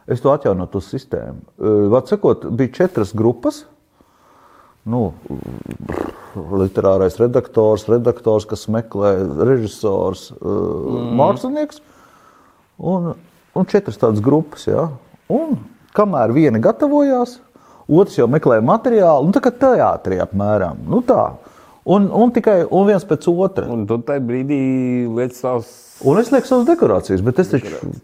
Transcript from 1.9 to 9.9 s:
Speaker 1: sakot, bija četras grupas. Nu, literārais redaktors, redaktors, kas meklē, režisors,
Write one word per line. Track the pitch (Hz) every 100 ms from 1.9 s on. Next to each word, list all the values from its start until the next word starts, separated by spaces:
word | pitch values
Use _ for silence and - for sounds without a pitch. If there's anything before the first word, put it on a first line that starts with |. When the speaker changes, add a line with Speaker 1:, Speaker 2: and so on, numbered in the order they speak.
| 123
Speaker 1:
sakot, | 131 208 143 110 -
bija | 117 127
četras | - 185 - 98
grupas. | 107 113 120 294 - - _ _ _ _ _ _ _ _ _ _ _
Nu, | 107 123 98 - - 69 - 62 - - - - - - -
literārais | 101 80 98 95 107 98 95 95 -
redaktors, | 120 127 123 - 107 107 -
redaktors, | 120 120 - 113 107 104
kas | 104 -
meklē, | 113 117 101 101 95 95 71 110
režisors, | 131 107 - 107